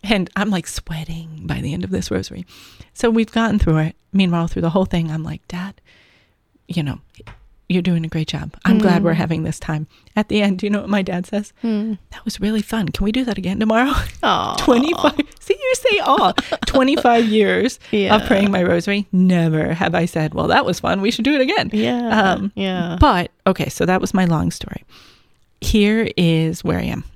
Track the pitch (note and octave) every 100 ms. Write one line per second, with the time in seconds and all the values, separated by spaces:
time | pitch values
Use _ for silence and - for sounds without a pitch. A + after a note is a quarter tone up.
0 | G3 G#3+ F3 - G#3 F#3+ - - - D#3+
1 | D#3 E3 E3 D#3 F#2 - E2+ E3 F#3+ F#3+
2 | - - F#2+ F3+ F3+ - - - - -
3 | A#3 A3+ A3 A3+ A3+ G#3 - D#3 D#3 -
4 | _ G3 F#3 E3+ E3 - E3+ F#3 F#3 F3
5 | E3 D#3 D#3+ D#3 _ F3+ F#3+ - _ _
6 | _ _ _ _ _ _ _ E3+ C#3+ -
7 | _ - - - - _ _ F3+ F3 E3+
8 | D#3+ E3 D#3 D3 D3+ - F#3 G#3+ G3 F3
9 | E3+ E3 D#3+ D#3+ D#3+ - - D3+ D#3 _
10 | _ - G#3+ G#3+ G3+ F#3 G3+ G#3 G3 G3+
11 | F#3+ F3+ F3+ G#3 G#3 _ A#3 G#3+ A3 G3+
12 | - - - - G3+ A3 G#3 A3+ F3 -
13 | G3+ A#3+ B3 G3 F3+ G3 G#3+ A3 C4 C#4+
14 | - - B3 F#3 - - - A#3+ D4 F4
15 | D4 - D4 - - B4 B4+ B4+ B4+ G#4
16 | - G4+ F#3+ - - - - C4+ C4 C#4
17 | B3 A#3 A3+ G#3+ G3 F3+ A#3 - - G#3+
18 | G3 G#3 - G3+ G3+ G3 F3+ F3 E3+ G3+
19 | G3 F#3 F#3 F3 E3 D#3 - E3 F#3+ F3
20 | E3+ E3 D#3 D#3 - E3 C#4+ F3 - F#3+
21 | G3 - A#3 D4 C4 G#4 - G#3+ A3+ A#3+
22 | A#3 A3 G3 F3 G3+ - G3 F#3 F3 F#3
23 | A#3+ F#3 F3 _ - F#3 D3 - F3 F#3
24 | - G3 F3+ D#3+ E3+ - - - - -
25 | - _ _ _ _ _ - A3 G3+ A3
26 | A3+ - E3+ D#3+ D#3+ E3 F3 F3 - -
27 | -